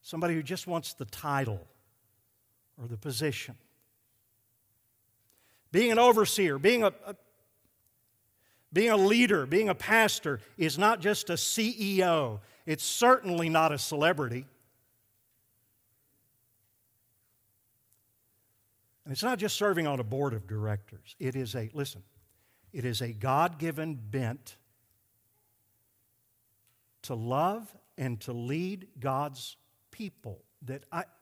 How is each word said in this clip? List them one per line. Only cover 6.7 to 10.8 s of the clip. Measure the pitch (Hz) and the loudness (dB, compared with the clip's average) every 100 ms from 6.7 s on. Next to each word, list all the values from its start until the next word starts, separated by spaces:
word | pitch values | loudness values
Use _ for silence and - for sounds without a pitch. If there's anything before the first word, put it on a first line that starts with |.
| 240 | 4
a, | 208 - - | 2 0 -16
a, | 202 _ _ _ _ _ _ _ _ _ _ _ _ _ _ _ | -16 _ _ _ _ _ _ _ _ _ _ _ _ _ _ _
being | 165 233 | 0 4
a | 208 | 6
leader, | 196 233 240 190 131 | 6 6 4 4 2
being | 175 214 | 2 2
a | |
pastor | 175 - 226 220 - 151 123 - - | -2 2 4 4 2 -4 -6 -8 -2
is | 160 | -2
not | 139 | 4